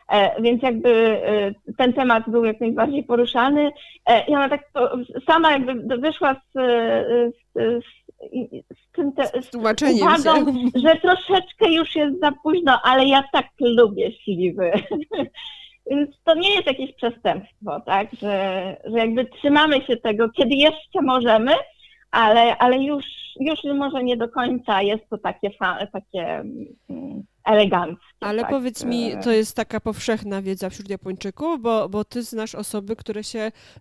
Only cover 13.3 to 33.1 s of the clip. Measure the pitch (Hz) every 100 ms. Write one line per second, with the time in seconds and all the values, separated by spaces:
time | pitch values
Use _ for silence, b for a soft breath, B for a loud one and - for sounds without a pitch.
13.3 | 294 - - 247 233 220 196 - 226 -
14.3 | 175 180 151 180 196 - 302 302 403 -
15.3 | - B B B B - 285 285 - -
16.3 | 320 381 403 - 262 262 - 233 233 202
17.3 | 165 202 _ 208 147 - 196 208 - 208
18.3 | 202 196 190 185 - - 226 226 226 254
19.3 | - 285 294 311 277 277 233 226 208 226
20.3 | 285 233 277 302 311 - 381 269 254 240
21.3 | 220 240 480 - b b b b - 226
22.3 | 233 233 - 247 262 269 294 - - -
23.3 | - 277 311 285 285 277 269 247 240 233
24.3 | 262 247 247 - 196 202 214 - 202 185
25.3 | - 202 202 185 175 - 196 - 185 165
26.3 | 160 - - - - - 165 180 208 202
27.3 | _ - 214 202 190 165 175 b - 208
28.3 | 214 - 277 247 226 240 240 233 - 240
29.3 | 220 220 - 220 220 226 208 - 214 202
30.3 | 196 190 190 190 - 196 190 190 185 196
31.3 | - 311 320 226 220 175 208 208 240 226
32.3 | 226 220 - 208 214 196 220 -